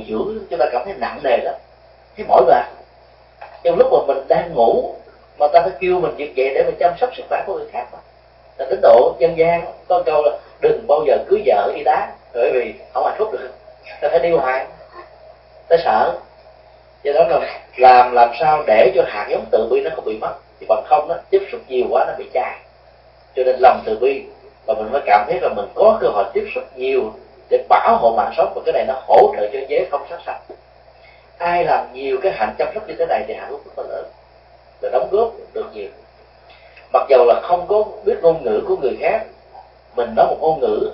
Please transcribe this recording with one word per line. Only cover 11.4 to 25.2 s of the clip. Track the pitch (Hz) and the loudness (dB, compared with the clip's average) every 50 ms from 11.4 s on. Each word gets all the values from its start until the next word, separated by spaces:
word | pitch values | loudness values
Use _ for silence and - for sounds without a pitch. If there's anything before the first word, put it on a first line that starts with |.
| - | 2
vợ | - - - - - - | 2 2 2 2 -2 -2
y | - - | -2 0
tá, | - - - - - - - - - - | 0 0 0 -2 -6 -12 -20 -18 -8 -4
bởi | 117 - 147 131 | -2 0 0 0
vì | 123 113 107 - - - - - | -2 -2 -4 -8 -16 -14 -8 -6
không | 131 151 | -4 -4
hạnh | 175 - | -2 -2
phúc | - 220 220 | -4 -4 -4
được, | - - 131 123 - - - - - - - - - - | -6 -8 -10 -12 -16 -20 -20 -20 -20 -20 -20 -20 -10 -6
ta | - - | -2 0
phải | - 165 | 0 2
đi | - 170 | 2 2
hoài, | 165 165 - 156 165 165 - - - - - - - - - - - - - - - _ _ _ - - - - | 2 2 0 0 -2 -4 -4 -8 -14 -20 -20 -20 -20 -20 -20 -20 -20 -20 -20 -20 -20 _ _ _ -20 -10 -2 2
ta | - - - | 2 2 4
sợ." | - 107 - - - - - - - - - - - - _ - - - - _ _ _ _ - | 2 2 2 2 0 -2 -6 -10 -18 -20 -20 -20 -20 -20 _ -20 -20 -20 -20 _ _ _ _ -4
Do | 143 143 | 0 2
đó | 160 170 | 2 4
là | - - - - - - - - - - | 4 2 -2 -2 -4 -10 -12 -18 -10 0
làm, | 123 123 127 127 123 123 123 123 | 4 8 8 8 8 6 4 4
làm | 113 - - - - | 2 2 2 2 0
sao | 160 156 151 151 - | 0 2 2 2 2
để | 113 110 - - 185 - | 2 4 4 4 4 4
cho | 175 - | 2 -2
hạt | - - - - - | -2 -2 -8 -6 -6
giống | - - - - | -6 -6 -4 -2
từ | - - - 117 | -2 0 0 0
bi | 131 139 | 0 -2
nó | - - - | -2 -4 -8
không | - - | -8 -8
bị | 107 110 | -8 -8
mất, | 110 - - - - _ _ _ - | -8 -8 -10 -10 -12 _ _ _ -8
chứ | - - | -2 -2
bằng | 110 107 - | -2 -2 0
không | - 151 156 - | 0 0 0 0
đó, | 170 170 - - - | -2 -6 -8 -4 0
tiếp | 196 190 - - | 0 0 0 -2
xúc | - - - | -12 -14 -10
nhiều | 135 127 123 113 - | -6 -4 -2 -2 0
quá | - - - | 0 -2 -2
nó | - - | -2 -6
bị | - - - - | -10 -10 -6 -4
chai. | - - - - - - - _ _ _ _ _ _ _ _ _ _ _ _ - | -4 -4 -6 -8 -14 -20 -20 _ _ _ _ _ _ _ _ _ _ _ _ -4
Cho | 127 127 | -2 0
nên | 127 127 123 | 0 2 4
lòng | 123 107 107 - - | 6 4 4 4 0
từ | - - - | -4 -2 0
bi, | - - - - - - - - - - _ _ - | 0 0 0 -2 -8 -14 -20 -20 -20 -20 _ _ -6
và | 110 110 | -4 -4
mình | 110 107 110 | -4 -4 -4
mới | 117 113 - | -4 -4 0
cảm | 123 - - | 2 2 2